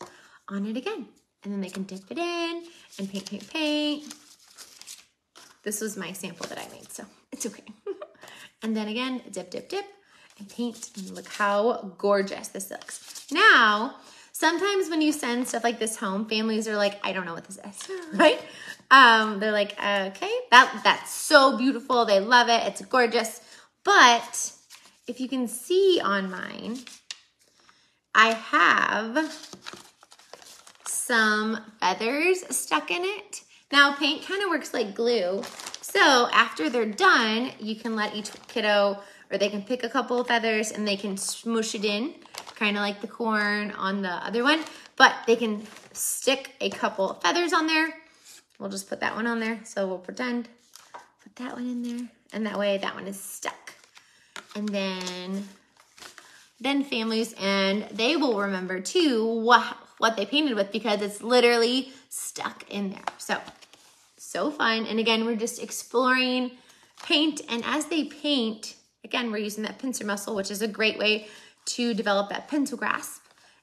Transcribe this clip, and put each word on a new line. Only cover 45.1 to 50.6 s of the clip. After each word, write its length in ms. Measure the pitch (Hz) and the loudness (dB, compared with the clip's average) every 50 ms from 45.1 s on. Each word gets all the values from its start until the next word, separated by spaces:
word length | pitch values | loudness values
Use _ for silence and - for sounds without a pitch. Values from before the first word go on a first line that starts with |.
| - - - - | 6 4 2 2
they 80 | 226 | 2
can 300 | 226 240 220 214 208 220 - - - - - | 2 2 -2 -4 -4 -8 -12 -18 -20 -20 -16
stick 640 | - - - - - - - 262 269 262 - - - - | -10 -8 -6 -6 -6 -4 0 0 0 0 -2 -8 -10 -6
a 80 | 202 196 | -6 -6
couple 400 | 196 - - 214 220 - 190 190 | -6 -4 -4 -4 -2 -2 -4 -4
of 120 | - - | -2 -2
feathers 300 | - - 285 349 349 330 | 0 0 2 2 0 2
on 160 | 349 330 320 320 | 2 0 2 2
there. 260 | 320 311 320 320 - - - - _ _ _ - - - - _ _ - | 2 0 0 0 -4 -10 -18 -20 _ _ _ -20 -20 -20 -20 _ _ -14
We'll 120 | 202 196 | -12 -10
just 180 | 190 190 - - | -10 -10 -10 -10
put 140 | - - | -8 -6
that 140 | - - - | -4 -4 -4
one 120 | 208 220 233 | -4 -4 -2
on 120 | 233 226 | -2 -2
there. 180 | 220 220 233 214 - | -4 -4 -6 -8 -10
So 200 | - - 208 196 190 | -8 -6 -4 -4 -4
we'll 100 | 185 180 | -4 -6
pretend, 500 | 185 - 202 - 247 247 240 240 226 - - _ | -10 -12 -10 -6 -6 -4 -4 -4 -6 -8 -14 _